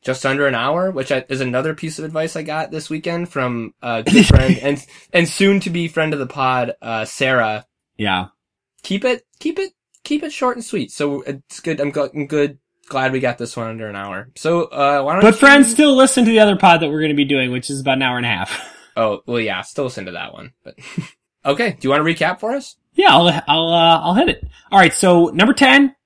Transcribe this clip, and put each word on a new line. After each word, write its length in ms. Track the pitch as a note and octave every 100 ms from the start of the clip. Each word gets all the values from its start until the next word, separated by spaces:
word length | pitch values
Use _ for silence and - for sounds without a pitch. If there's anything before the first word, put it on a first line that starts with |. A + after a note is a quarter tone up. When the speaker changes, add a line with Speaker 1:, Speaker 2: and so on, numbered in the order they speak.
Speaker 1:
just 220 | - C3 C3+
under 220 | C3+ C#3+
an 80 | B2
hour, 340 | B2+ D#3+ F#3
which 200 | F3 B2+
I, 140 | C3+ B2+
is 120 | C3
another 320 | B2+ B2 D3 D#3
piece 240 | D#3+ D#3
of 60 | D#3
advice 300 | D#3 D#3+ E3
I 60 |
got 280 | D3+ D3+ D#3+
this 180 | D#3 D#3
weekend 400 | D#3 E3 E3+ F3
from 440 | - B2+ A#2+ A2+ _
a 220 | B2 A#2
good 220 | A2 A#3+ G#3
Speaker 2:
<laughs> 20 |
Speaker 1:
friend 300 | - C3 B2+
and, 260 | C3+ C#3+ - - _
and 140 | F3 E3+
soon 320 | - G3 G3
to 80 | F#3+
be 180 | E3+ E3
friend 260 | E3 D#3
of 60 | D3+
the 80 | B2+
pod, 460 | D3 C3 B2+ B2 -
uh, 240 | A2+ A2+ A2
Sarah. 600 | - C3 B2+ A2 G#2+ - _ _ _
Speaker 2:
Yeah. 300 | G#2+ F#2 F2+ _ _ _ _ _
Speaker 1:
Keep 220 | - G3 B3+
it, 180 | A#3+ _ _
keep 200 | D4+ E4+
it, 140 | F#4+ _ _ _
keep 200 | - D4
it 80 | D#4
short 240 | - B3+ B3
and 100 | A3+
sweet. 260 | G#3 C3
So 300 | - D3 C#3+
it's 380 | C3 C#3 _ -
good. 200 | - D3+
I'm, 120 | C#3+
gl-, 200 | C#3+ C#3
I'm 140 | D3+ C#3
good. 300 | D3+ D3 C#3 _ _ _
Glad 220 | C3+ C3
we 80 | C3
got 180 | B2+ A#2+
this 180 | A#2 -
one 120 | A2+
under 200 | A2+ A2
an 80 | G2+
hour. 340 | G2 F#2+ A#2+ -
So, 280 | D#3 F3 E3+
uh, 360 | - C#3 C#3+
why 100 | C#3
don't 80 | F3
Speaker 2:
But 120 | G3+ A3
Speaker 1:
you 40 |
Speaker 2:
friends, 320 | C#4 C#4+ C#4
still 240 | A#3 D4+ C4
listen 300 | C4 - A3+
to 60 |
the 80 | A3+
other 160 | G#3 G3
pod 240 | G3 E3+
that 80 | D#3+
we're 120 | D3+
gonna 120 | D#3
be 120 | D3 C#3
doing, 260 | C#3+ B2+
which 180 | B2 A#2+
is 100 | C#3
about 160 | C3+ C3
an 40 |
hour 140 | C3+ B2
and 80 | A#2+
a 40 |
half. 480 | G2 F#2 - - -
<laughs> 0 | _ -
Speaker 1:
Oh, 240 | A2+ G2+ -
well, 140 | A#2+
yeah, 220 | A2 F#2
still 240 | F#2+ - C3+
listen 180 | A#2 F#2
to 40 |
that 220 | F2 -
one. 180 | - A#2 _ -
But 100 | - - - D#3+
<laughs> 340 | _ _ _ C#3+
okay, 320 | C#3+ A#3 -
do 80 | C3+
you 20 |
wanna 120 | C#3+
recap 380 | D#3 E3 D#3+ F3+
for 100 | G#3+
us? 240 | C#4 - _ _
Speaker 2:
Yeah, 220 | - F#4+ D3
I'll, 120 | F3 E3+ -
I'll, 220 | D#3 E3
uh, 300 | E3+ E3 E3
I'll 120 | E3 F#3+
hit 120 | D#4+
it. 160 | - - - _
All 80 | G3
right, 160 | F3
so 340 | - F#3 F3 E3
number 260 | D#3+ G#3+
ten 420 | C#4 C4+ C4+ C#4 -